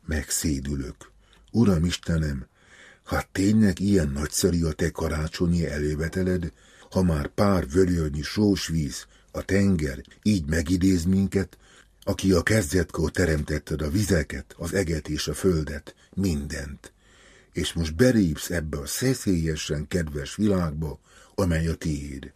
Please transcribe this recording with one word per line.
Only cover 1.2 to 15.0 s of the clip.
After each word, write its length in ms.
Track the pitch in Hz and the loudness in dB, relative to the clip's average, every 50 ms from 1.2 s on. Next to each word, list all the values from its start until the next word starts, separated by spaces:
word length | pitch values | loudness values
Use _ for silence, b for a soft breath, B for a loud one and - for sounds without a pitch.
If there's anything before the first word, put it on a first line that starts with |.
| b b b b b b | b b b b b b
Uram 340 | - 107 120 104 95 80 80 | 2 2 4 4 4 4 2
Istenem, 640 | 87 85 - - - 85 82 78 73 71 65 65 _ B B B B B B B B B B B | 0 -2 -4 -2 -2 0 0 0 -2 -4 -6 -8 _ B B B B B B B B B B B
hát 240 | - 85 76 - _ | -4 -4 -4 -4 _
tényleg 480 | _ - 95 101 107 110 110 101 87 - | _ 0 2 4 6 6 6 4 4 2
ilyen 300 | 90 101 101 92 80 73 | 2 4 4 4 4 2
nagyszerű 540 | 69 71 76 - - - - 95 85 85 82 | -2 -4 -6 -4 -4 0 2 2 2 2 0
a 100 | 80 76 | 0 0
te 180 | - 90 80 | 0 -2 -2
karácsonyi 760 | - - 80 80 78 78 78 80 - - 92 85 87 85 82 | -2 -2 -4 -4 -2 -2 -4 -4 -2 -2 0 2 2 2 0
előveteled, 840 | 71 73 73 76 73 76 73 80 82 - 95 92 92 92 87 85 78 B B B B B B B B | -2 -2 -2 -2 -2 -2 -2 -4 -4 -2 -2 -2 0 0 -2 -4 -6 B B B B B B B B
ha 120 | - 98 | -2 0
már 260 | 92 90 82 73 71 | 2 2 2 0 -2
pár 400 | - _ - 104 101 98 90 - | -6 _ 2 2 4 4 2 0
vödörnyi 540 | 65 71 92 95 90 90 85 80 78 71 76 | 2 4 4 4 4 4 0 0 -2 -2 -4
sós 460 | 71 - - 104 104 104 98 87 - | -6 -4 -2 2 2 2 2 2 0
víz, 400 | - 82 80 76 67 65 - - b b b b b | -2 -2 -2 -2 -2 -6 -10 -16 b b b b b
a 100 | _ 78 | _ -10
tenger 600 | 78 - 92 98 101 98 95 82 76 71 67 67 65 B B B B | -4 0 2 4 4 4 2 2 0 -2 -4 -8 -12 B B B B
így 220 | 104 107 95 76 | 0 0 0 0
megidéz 580 | 71 78 82 80 73 92 87 90 95 95 90 80 | -2 -2 -2 0 0 0 2 4 4 2 2 2
minket, 540 | 90 95 95 98 95 - 98 92 - - _ b b b b b b b _ - | 2 2 2 2 2 0 -2 -2 -2 -8 _ b b b b b b b _ -6
aki 280 | - 95 - - 95 | -6 -6 0 2 4
a 120 | 92 87 82 | 4 4 4
kezdetkor 680 | - 104 110 95 73 92 92 85 - - - 80 76 | 2 2 2 2 2 2 0 0 0 -2 -2 -2 -2
teremtetted 680 | - - 92 80 78 76 73 - 76 73 - - 80 73 | 2 0 2 2 2 0 -2 -2 -4 -6 -4 -6 -6 -4
a 80 | 76 73 | -4 -2
vizeket, 680 | 76 104 107 85 98 82 71 - - 69 - _ - | 0 0 2 2 2 2 2 -2 -8 -12 -12 _ -12
az 160 | - 82 85 - | -10 -8 -4 -2
eget 340 | 98 98 80 82 76 | -2 0 0 -2 -4